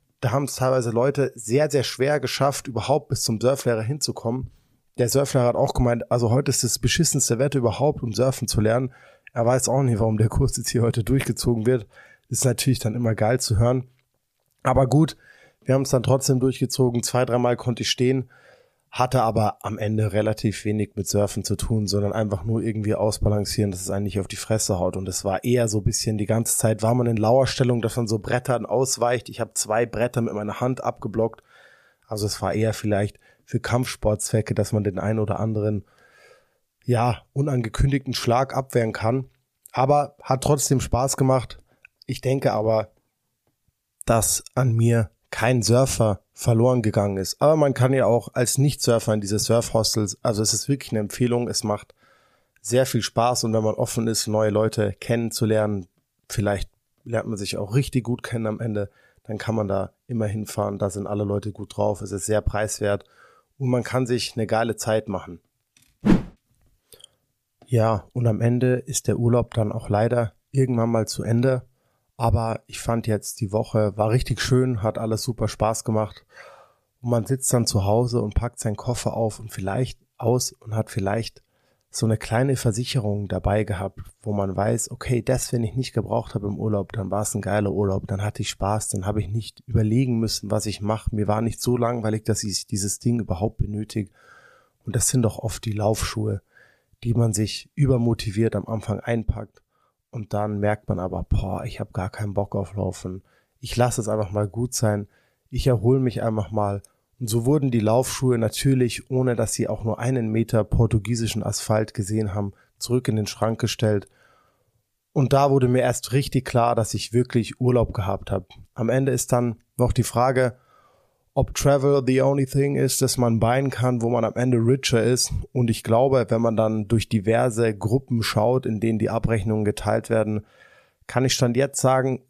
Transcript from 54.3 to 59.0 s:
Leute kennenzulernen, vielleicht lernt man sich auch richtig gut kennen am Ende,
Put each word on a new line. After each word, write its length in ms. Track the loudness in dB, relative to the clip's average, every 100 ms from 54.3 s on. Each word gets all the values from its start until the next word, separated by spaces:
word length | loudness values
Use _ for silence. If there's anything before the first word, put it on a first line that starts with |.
| 0 2
Leute 460 | 2 0 0 -2 -2
kennenzulernen, 880 | -2 -2 -2 -2 0 2 0 -2 -8 _ _ _ -10
vielleicht 400 | -2 0 -2 -4 _ _ _
lernt 240 | -6 -6 -4
man 100 | -6
sich 200 | -6 -6
auch 180 | -2 -2
richtig 280 | 0 -2 -2
gut 180 | -6
kennen 240 | -6 -4 -4
am 120 | -4
Ende, 300 | -4 -4 -6 _